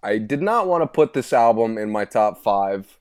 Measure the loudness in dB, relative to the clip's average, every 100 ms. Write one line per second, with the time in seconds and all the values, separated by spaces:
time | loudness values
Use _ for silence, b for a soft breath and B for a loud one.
0 | -4 -4 -2 -4 0 0 0 0 0 2
1 | 0 0 0 4 4 4 0 -2 -6 -4
2 | -2 0 0 0 -2 0 0 -4 -8 _